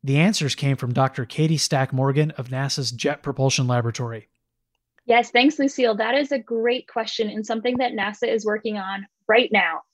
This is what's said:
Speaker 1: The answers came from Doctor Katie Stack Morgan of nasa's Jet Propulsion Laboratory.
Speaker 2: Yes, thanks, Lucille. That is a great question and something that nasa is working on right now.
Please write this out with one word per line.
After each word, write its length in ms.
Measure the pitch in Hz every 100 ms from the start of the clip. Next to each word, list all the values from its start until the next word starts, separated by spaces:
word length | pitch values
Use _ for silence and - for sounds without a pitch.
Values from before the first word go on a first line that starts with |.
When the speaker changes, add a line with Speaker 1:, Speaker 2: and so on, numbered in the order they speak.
| 139
Speaker 1:
The 120 | 139
answers 360 | 175 214 143
came 220 | - 139 135
from 160 | 123
Doctor 320 | 123 131 -
Katie 320 | 120 - 156 156
Stack 340 | - 139 135
Morgan 420 | 131 135 139 151
of 180 | 147 123
nasa's 400 | 131 135 - 120
Jet 320 | 120 147 147
Propulsion 440 | 143 135 135 - 127
Laboratory. 600 | 123 117 113 120 113 _ _ _ _ _ _ _ _ -
Speaker 2:
Yes, 240 | 233 233
thanks, 280 | 240 269 302
Lucille. 380 | 277 277 247 208
That 180 | 220
is 160 | 262 285
a 80 | 277
great 500 | 220 233 233 254 -
question 420 | 233 220 - 214
and 160 | 208 214
something 320 | 226 240 247
that 140 | 247
nasa 360 | 233 196 208 233
is 160 | 226
working 320 | 208 214 220 208
on 300 | 190 196 196 _ -
right 220 | 220 254
now. 300 | 214 175 160 -